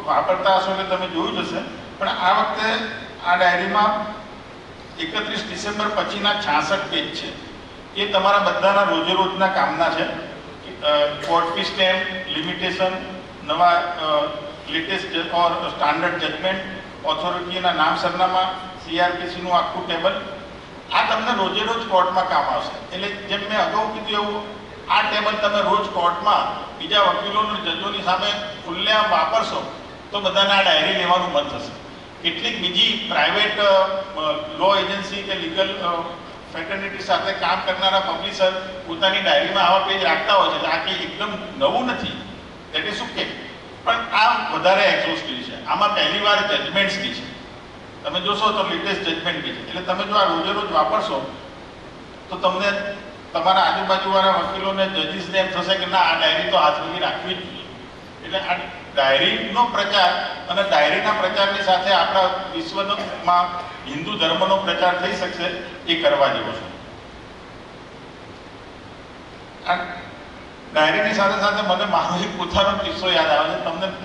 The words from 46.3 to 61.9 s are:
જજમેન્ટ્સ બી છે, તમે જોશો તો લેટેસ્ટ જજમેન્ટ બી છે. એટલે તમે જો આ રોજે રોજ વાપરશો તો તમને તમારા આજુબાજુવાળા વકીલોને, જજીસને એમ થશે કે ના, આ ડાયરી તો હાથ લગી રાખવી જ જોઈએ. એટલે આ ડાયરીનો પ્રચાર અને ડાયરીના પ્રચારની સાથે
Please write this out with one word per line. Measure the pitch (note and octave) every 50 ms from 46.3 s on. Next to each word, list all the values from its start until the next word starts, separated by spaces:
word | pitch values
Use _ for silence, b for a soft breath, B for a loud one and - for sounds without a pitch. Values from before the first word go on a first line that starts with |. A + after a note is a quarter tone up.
| G#3 G3 G3+
જજમેન્ટ્સ | G#3 G3+ F#3 - - E3+ G3 G3 F#3+ - -
બી | - - -
છે, | - - - - - - - - - - - - - - - - - -
તમે | C#3+ D3 F#3
જોશો | F#3 G3+ G3+ G3 G3 G3 G3+
તો | G3+ F#3 F3
લેટેસ્ટ | F3 E3 G3 G3 F#3+ - -
જજમેન્ટ | E3 E3 E3 - F3 D#3 D#3 -
બી | - -
છે. | - - -
એટલે | - F#3 F3+
તમે | F3+ F#3 F#3+ G3+
જો | G3 G#3
આ | - F#3+
રોજે | - E3 E3 E3 F#3+ G3+
રોજ | G3+ G3 - E3+
વાપરશો | D#3+ - - D#3+ D#3+ - - - F3+ - - - - - - - - - - - - - - - - - - - - - -
તો | F#3
તમને | F#3 - F#3 F#3 F#3 G3+ G3+ F#3+ G3 - - - - - - - - - - -
તમારા | E3+ E3 F#3 F#3+ F#3+
આજુબાજુવાળા | F3 D#3+ - D3+ G3 F#3 F#3+ F#3 F#3+ G3 G3 F#3+ F#3 F#3+
વકીલોને, | F#3 E3+ - - - F#3+ F#3+ F#3+ F#3+ F#3+ F#3+
જજીસને | F#3+ - D#3+ D3+ - - F#3+ F3 - G3 G3
એમ | F#3 F#3 F#3 F3
થશે | F3 F#3 F#3+
કે | F#3+ F#3
ના, | F3+ G3 F#3
આ | F3 - - -
ડાયરી | A3 G3+ - - - -
તો | - F3+
હાથ | D#3 - - -
લગી | E3+ D#3+ E3 F#3
રાખવી | D#3 C3 - - - F#3 F#3
જ | F3
જોઈએ. | - - - - - - - - - - - - - - - - -
એટલે | - - F#3+
આ | - - A#3+ - - - - - - - -
ડાયરીનો | - - - - - - - - - - - G3 A#3 A#3+
પ્રચાર | - - G3+ G3+ G3 - G3+ F#3 F3 - - - - - - - -
અને | F3 G3 G3
ડાયરીના | - - D3 D3 - - - - A3
પ્રચારની | - - F3+ F#3 - G3+ G3 G3 G3 - -
સાથે | F#3+ F#3 F3 - G3